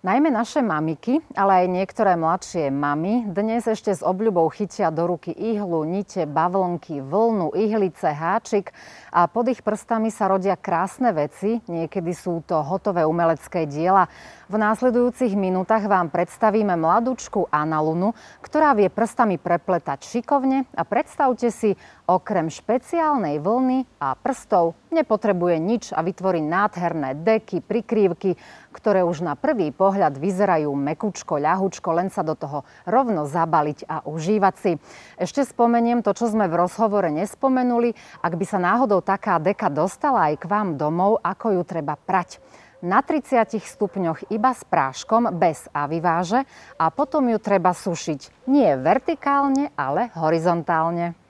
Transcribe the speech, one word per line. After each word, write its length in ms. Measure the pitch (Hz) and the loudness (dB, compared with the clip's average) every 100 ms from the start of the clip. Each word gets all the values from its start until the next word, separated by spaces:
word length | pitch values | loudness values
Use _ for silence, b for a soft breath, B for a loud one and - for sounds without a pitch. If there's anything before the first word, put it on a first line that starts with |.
Najmä 320 | 185 233 311 | 2 2 2
naše 240 | 226 233 302 | 0 0 0
mamiky, 640 | 226 156 156 156 - 285 - | 0 0 -2 -4 -2 -2 -2
ale 320 | - 196 185 | 0 4 4
aj 40 | 185 | 4
niektoré 480 | 185 190 - 202 175 | 0 -2 0 2 2
mladšie 480 | 160 180 - 175 143 | 2 -2 -4 -4 -2
mamy 480 | 139 147 147 175 240 | 0 -2 -2 -2 -2
dnes 400 | 214 175 214 233 | -2 -4 -2 -2
ešte 240 | 226 220 - | -2 -2 -2
s 160 | 190 | -2
obľubou 480 | - 185 226 175 160 | -2 0 0 2 0
chytia 400 | - 202 - 175 | 0 -8 -2 -2
do 160 | 160 175 | 0 -2
ruky 240 | 170 - | -2 -6
ihlu, 560 | - 220 208 196 165 156 | -6 -4 -4 -2 -2 -2
nite, 400 | 185 196 190 151 | -4 -6 -6 -2
bavlnky, 720 | 151 175 190 180 175 - 143 | 0 0 0 -2 -4 -8 -10
vlnu, 560 | 135 185 226 214 156 | -2 0 2 2 0
ihlice, 560 | 175 214 214 190 - 170 | 0 0 0 -2 -2 -4
háčik 640 | 147 165 214 - 208 - B B B B | -2 -2 -2 -2 -4 -4 B B B B
a 160 | - 170 | 2 2
pod 160 | 233 240 | 2 -2
ich 160 | 247 | -2
prstami 480 | - 208 - 226 220 | -4 -4 -2 -2 -2
sa 160 | - 196 | 0 0
rodia 320 | 190 190 180 | 2 0 -2
krásne 560 | - 185 190 - 247 | -2 -2 -2 0 0
veci, 480 | 160 147 - 202 233 - | 0 -4 -4 -4 -4 -4
niekedy 400 | 170 165 190 170 | -6 -4 -4 -4
sú 320 | 170 185 165 | -6 -6 -6
to 160 | - 165 | -2 -2
hotové 480 | 143 190 214 175 156 | 0 -4 -2 0 2
umelecké 560 | 170 165 160 - 180 | 2 2 0 -4 -4
diela. 480 | 156 143 175 190 175 B B B B | -4 -2 2 4 2 B B B B
V 80 | 214 | -2
následujúcich 800 | 214 220 254 240 240 - 247 202 | 0 2 2 2 0 0 -2 0
minútach 480 | 185 185 185 220 202 | 0 0 2 0 2
vám 240 | 190 170 | 2 2
predstavíme 640 | 170 175 - 220 214 208 | -2 -2 0 2 2 0
mladúčku 720 | 170 160 196 240 247 - 208 175 | 2 2 2 2 -4 -4 -2 0
Analunu, 640 | 151 156 156 156 165 202 - B B | 0 0 0 0 0 -2 -2 B B
ktorá 320 | - 302 302 | -4 2 4
vie 160 | 220 190 | 4 2
prstami 480 | - 226 - 220 175 | 2 -2 2 0 0
prepletať 640 | - 170 - 175 - 139 | 0 -2 0 -2 -2 -8
šikovne 640 | - 240 - 277 262 269 254 | -6 -6 0 0 2 0 -2
a 80 | - | -6
predstavte 640 | 165 226 - - 277 233 240 | -2 -2 -2 0 0 2 -2
si, 320 | - 214 190 B B | 0 -2 -2 B B
okrem 480 | - 180 - 190 160 | 0 0 0 -2 -2
špeciálnej 880 | - - 247 - 339 311 285 165 147 | -6 -2 -2 -2 -2 0 0 -2 -2
vlny 480 | 165 240 262 254 247 _ | 0 0 0 0 -4 _
a 160 | 135 127 | -6 -4
prstov 560 | 254 262 - 190 170 - _ | -4 -6 0 2 2 -2 _
nepotrebuje 640 | 330 - 214 214 185 175 160 | -2 0 0 0 0 2 0
nič 200 | 175 233 - | 0 -2 -4
a 80 | - | -4
vytvorí 400 | 165 180 190 175 | -4 -2 -2 0
nádherné 720 | 151 175 208 175 175 160 135 143 | 0 0 0 -2 -4 -2 -4 -2
deky, 400 | 170 220 - 175 | 0 0 0 -8
prikrývky, 720 | - 208 - 220 196 170 190 170 B B B | -4 -6 -2 2 2 2 -2 -4 B B B
ktoré 320 | - 220 190 175 | -4 0 2 2
už 160 | 156 | 0
na 160 | 170 143 | -4 -2
prvý 320 | 285 254 151 | -2 0 -2
pohľad 480 | - 190 196 160 135 | 2 2 4 0 0
vyzerajú 480 | 175 185 196 165 147 | -4 0 2 2 2
mekučko, 680 | 139 139 160 214 - - 151 | -2 -4 -4 -6 -6 -6 -2
ľahučko, 500 | 147 185 190 - - | 0 0 -2 -4 -2
len 160 | 165 185 | -2 -2
sa 100 | - | -4
do 140 | 160 | -4
toho 320 | 156 143 143 B B | -6 -6 -8 B B
rovno 400 | - 233 254 180 | 0 0 2 -2
zabaliť 640 | 147 165 165 160 151 147 - | -2 -2 2 2 0 -4 -8
a 160 | 160 | -8
užívať 520 | - 160 160 214 190 - | -6 -6 0 2 2 0
si. 120 | 196 156 B B B | -2 -2 B B B
Ešte 320 | - 180 - 269 | -8 -4 -2 -4
spomeniem 560 | - 233 233 233 240 | 0 2 2 2 0
to, 80 | 208 | 0
čo 160 | 196 233 | 0 0
sme 240 | 220 190 | 0 0
v 80 | 170 | 2
rozhovore 480 | 180 - 226 202 175 | 0 0 0 2 0
nespomenuli. 880 | 151 208 - 269 254 247 233 233 - B B | -2 -4 -2 0 2 0 0 0 -4 B B
Ak 160 | 175 | -4
by 100 | 165 | -4
sa 140 | 185 190 | -2 0
náhodou 400 | 180 226 254 196 | 2 2 2 2
taká 400 | - 196 220 170 | 0 -2 0 0
deka 320 | 160 208 190 | 0 0 -2
dostala 600 | 143 185 - 294 233 156 | 0 -2 0 0 2 2
aj 100 | 151 | 0
k 60 | 170 | -2
vám 240 | 208 202 | -2 -2
domov, 480 | 143 151 165 196 226 | -2 -2 2 2 2
ako 320 | 175 190 226 | -2 -4 -2
ju 60 | 185 | 0
treba 320 | - 170 156 | -2 -6 -6
prať? 480 | 151 - 190 175 - B B B B | -8 -2 -2 -2 -16 B B B B
Na 160 | 175 208 | 0 0
tridsiatich 640 | - 302 - 240 220 220 | 2 -4 0 0 0 -4
stupňoch 640 | - - 196 196 170 160 - | -10 -6 -4 -2 -4 -4 -6
iba 240 | 214 254 | 0 0
s 160 | 247 - | -2 0
práškom, 640 | 165 135 - - 226 240 175 | 0 0 -6 0 2 2 2
bez 320 | 175 151 - | 2 0 -8
aviváže 720 | 147 143 165 170 165 175 240 269 B B | -6 -2 0 2 0 2 -2 -2 B B
a 160 | - 160 | -2 -2
potom 400 | - 294 302 247 | 0 -2 0 0
ju 80 | 214 | 0
treba 320 | 208 196 175 | 2 2 2
sušiť 800 | 175 196 165 - 147 - _ - | 0 -6 -6 -6 -8 -10 _ 2
nie 240 | 285 208 | 4 4
vertikálne, 960 | 135 139 247 - 320 285 277 277 269 285 - | 4 2 2 0 -4 0 0 2 0 -2 -4
ale 320 | 135 156 233 160 | -2 -2 -4 -2
horizontálne. 960 | 160 165 170 170 160 160 165 170 170 170 | 0 2 2 0 0 0 0 -2 -6 -8